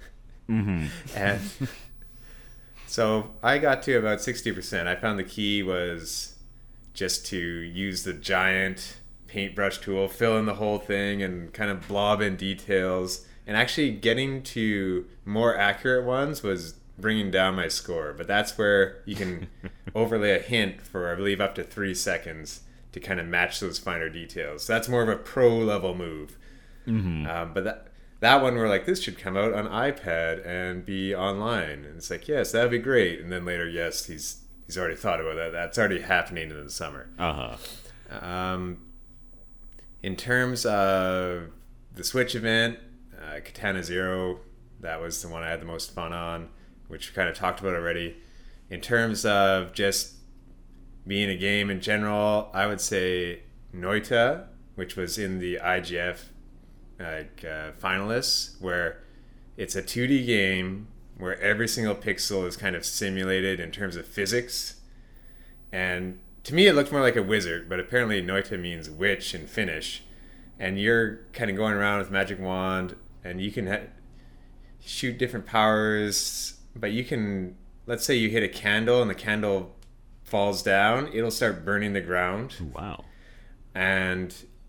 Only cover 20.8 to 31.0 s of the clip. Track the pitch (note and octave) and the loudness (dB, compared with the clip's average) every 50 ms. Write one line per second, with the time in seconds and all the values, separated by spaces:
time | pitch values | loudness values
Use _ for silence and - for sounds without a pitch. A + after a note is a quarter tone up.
20.8 | - - - F#2+ F2 F2 F2 F2+ G2 G2+ G2 F#2 G2+ F#2+ - - E2 - - G#2+ | -10 -8 -4 -4 -2 -2 -2 0 2 2 2 2 2 0 0 -4 -8 -8 -6 -4
21.8 | G2+ F#2+ F2+ - - G2+ F2+ E2+ - E2 D#2+ D#2+ D#2 - - - - - - - | -2 -2 -2 -2 -2 -2 -2 -2 -4 -8 -12 -12 -12 -14 -14 -16 -18 -20 -20 -20
22.8 | - - - F#2 - - F#2+ F2 E2+ E2+ F2 F2 F2 F2 - - G2+ F2+ D#2+ - | -18 -16 -14 -8 -4 -4 -2 -2 -2 0 2 2 2 2 0 -2 -4 -4 -4 -4
23.8 | - F#2 F2 E2 E2 D#2+ D#2 E2+ E2+ - - F2+ D2+ D2 D2+ D2 - - A2 A2+ | -4 -4 -2 -2 -2 -4 -6 -8 -12 -10 -8 -8 -6 -6 -8 -6 -2 0 0 0
24.8 | A2+ B2 B2 A#2+ A2+ A2 G2+ - - - - C3+ B2+ A#2+ A2+ A2+ A2+ G#2+ G#2 G2 | 2 2 2 4 4 4 2 0 -4 -2 4 6 8 8 8 6 4 2 2 2
25.8 | F2 F#2 F2+ F2+ F2 E2 D#2+ D2+ D2+ D2 - - - - - - - - - - | 0 -2 -2 -2 -4 -6 -8 -8 -10 -14 -16 -18 -20 -20 -20 -20 -20 -20 -20 -10
26.8 | - A#2+ A2+ A2 F#2 F2+ E2 D#2 D2+ D#2+ E2 E2+ E2+ E2+ D#2+ G2 F#2 G#2 - - | -4 0 0 2 2 0 0 -2 -2 -2 -4 -4 -4 -4 -4 -4 -2 -4 -4 -8
27.8 | - - - - - - - - G#2+ A#2 C3 C#3+ C3 B2+ A#2+ A#2 A2+ G#2+ G2+ F#2+ | -12 -20 -20 -20 -20 -20 -4 4 6 8 8 8 8 6 4 4 4 4 4 4
28.8 | - - F#3 F#3 - - F2+ - - F#2+ F#2 G2 G#2 A2+ G2+ G#2 G#2 G#2 F2+ A2+ | 4 2 0 0 0 -6 -8 -8 -4 -2 2 2 2 2 2 0 -2 -2 -2 0
29.8 | B2+ C#3+ C#3 - - F#2 E2 E2 E2 E2 E2 E2 E2+ F2 F2 F2+ F2+ F2+ F2+ F2+ | 0 0 -2 -2 -2 -2 0 0 0 0 -2 -4 -6 -6 -4 -4 -4 -4 -6 -6
30.8 | F2 F#2+ G2 F#2+ | -6 -6 -4 -2